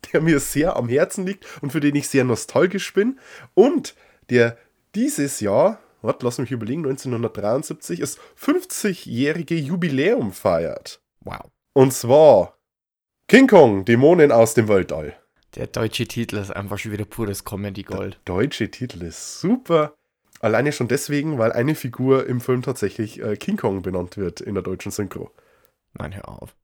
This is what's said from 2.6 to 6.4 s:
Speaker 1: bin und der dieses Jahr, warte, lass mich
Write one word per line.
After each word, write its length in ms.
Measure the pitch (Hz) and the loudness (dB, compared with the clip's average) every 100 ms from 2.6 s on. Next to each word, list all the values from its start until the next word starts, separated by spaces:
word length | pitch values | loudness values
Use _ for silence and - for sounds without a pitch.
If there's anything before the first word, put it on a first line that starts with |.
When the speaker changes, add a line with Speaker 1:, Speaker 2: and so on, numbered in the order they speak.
| 185 196 - | 0 -2 -4
Speaker 1:
bin 260 | - 226 269 - - - | 0 0 -4 -18 -20 -2
und 420 | - 247 339 - _ _ _ - | 4 4 4 -6 _ _ _ 0
der 280 | 123 117 117 _ _ _ | 2 2 0 _ _ _
dieses 440 | 202 269 208 143 - | -4 -4 -2 -4 -4
Jahr, 400 | 104 110 180 220 _ _ | 0 2 2 0 _ _
warte, 240 | 107 - | -6 -4
lass 120 | 123 | -4
mich 120 | 120 | -4